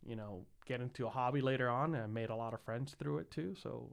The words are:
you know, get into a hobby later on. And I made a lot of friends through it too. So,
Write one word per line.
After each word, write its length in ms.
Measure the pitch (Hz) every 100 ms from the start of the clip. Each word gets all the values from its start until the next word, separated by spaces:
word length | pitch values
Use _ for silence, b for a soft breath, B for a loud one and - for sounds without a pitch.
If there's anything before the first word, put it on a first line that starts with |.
| -
you 120 | 113
know, 280 | 104 101 - - -
get 160 | 123
into 260 | 123 - 117
a 20 |
hobby 300 | 131 123 139
later 300 | 131 131 123
on. 260 | 120 156 151
And 80 |
I 40 | 107
made 220 | 110 113
a 60 | 113
lot 180 | 117
of 60 | 113
friends 340 | - 117 139 -
through 200 | 143 147
it 120 | 165
too. 240 | - 175 190
So, 340 | - 117 117